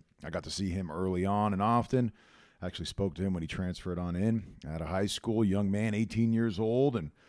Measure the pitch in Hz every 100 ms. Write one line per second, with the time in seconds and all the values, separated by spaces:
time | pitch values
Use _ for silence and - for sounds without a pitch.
0 | _ _ 82 82 78 92 98 90 87 80
1 | 95 90 95 104 104 95 107 120 113 127
2 | 120 - - - - - 90 - 82 -
3 | 98 78 95 90 82 - 90 87 92 87
4 | 87 87 110 113 92 - 71 80 78 92
5 | 104 - - 110 101 98 101 101 110 104
6 | 110 107 117 113 117 90 110 123 139 120
7 | 76 -